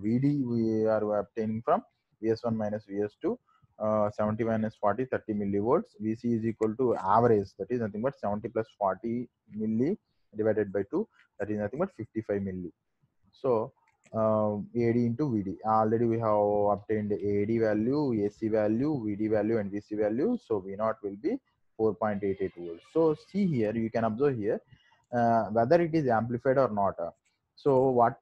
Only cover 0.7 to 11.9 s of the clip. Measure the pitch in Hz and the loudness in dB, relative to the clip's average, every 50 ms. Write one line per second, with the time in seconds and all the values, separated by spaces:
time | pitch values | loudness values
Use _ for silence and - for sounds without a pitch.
0.7 | 110 110 107 110 110 110 107 107 104 101 98 - _ 113 110 110 110 113 - 147 | 0 2 2 2 2 2 0 0 0 -2 -2 -4 _ -6 -4 -4 -4 -2 0 0
1.7 | 170 240 - _ _ _ _ _ _ _ 107 110 110 - 120 117 113 110 107 104 | 0 0 -2 _ _ _ _ _ _ _ -2 -2 0 0 -2 -2 -2 -2 -2 -4
2.7 | 104 107 - 98 98 101 104 104 - _ - 190 254 - _ _ _ _ _ _ | -4 -6 -8 -6 -4 -4 -4 -4 -4 _ -4 -4 -4 -6 _ _ _ _ _ _
3.7 | _ - 107 107 107 107 104 104 - - 107 107 110 113 113 113 113 110 110 110 | _ -4 -2 0 2 2 0 0 0 -2 -2 -2 0 0 0 0 0 0 -2 -4
4.7 | - _ - 101 101 123 131 - 110 101 - 110 107 104 101 98 98 101 104 117 | -4 _ 0 0 0 0 -2 -4 -4 -4 -4 -4 -4 -2 -2 -2 0 0 2 2
5.7 | 147 208 226 - - 104 107 110 110 - - 120 117 110 110 113 107 - 110 110 | 2 0 0 -4 -10 -6 -4 -4 -4 -2 -2 -2 -2 0 -2 -4 -2 0 -2 -2
6.7 | 104 135 131 117 101 - 92 95 104 117 120 120 110 101 95 - _ - 95 - | 0 0 0 0 0 0 2 4 4 6 6 6 6 4 2 -2 _ -10 -6 -4
7.7 | 123 123 113 101 101 104 117 139 - _ 110 101 104 107 110 113 - 110 110 - | -4 -4 -4 -4 -4 -4 -4 -4 -4 _ -4 -4 -4 -4 -6 -4 -4 -4 -4 -4
8.7 | _ - 101 95 95 98 - 117 117 123 120 - _ _ _ - 104 107 110 110 | _ -4 -2 -2 -2 -2 -4 -6 -6 -6 -6 -10 _ _ _ -14 -8 -6 -4 -2
9.7 | 110 113 127 165 214 - _ _ _ _ _ _ - 107 107 110 104 107 104 101 | 0 0 0 0 -2 -4 _ _ _ _ _ _ -6 -2 0 2 2 2 0 0
10.7 | 95 101 95 - 151 180 226 - _ _ _ _ _ - 101 101 107 104 104 101 | -2 -4 -4 -2 -4 -6 -6 -6 _ _ _ _ _ -8 -6 -4 -4 -4 -4 -4
11.7 | 131 151 190 196 | -4 -4 -4 -4